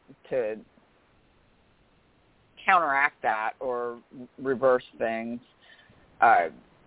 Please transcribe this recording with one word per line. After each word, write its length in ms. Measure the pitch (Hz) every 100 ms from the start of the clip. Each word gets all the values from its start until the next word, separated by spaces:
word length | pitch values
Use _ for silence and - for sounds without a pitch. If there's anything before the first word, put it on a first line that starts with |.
| _ 139 -
to 260 | 135 110 110 - _ _ _ _ _ _ _ _ _ _ _ _ _ _ _ _ _ _ -
counteract 580 | - 185 156 139 147 -
that 300 | 123 110 110 -
or 380 | 131 120 120 117 _ - 123 -
reverse 420 | 131 123 131 127 - -
things, 420 | 117 113 117 120 - _ - - _ _ _ _
uh, 260 | 117 98 82 62 - _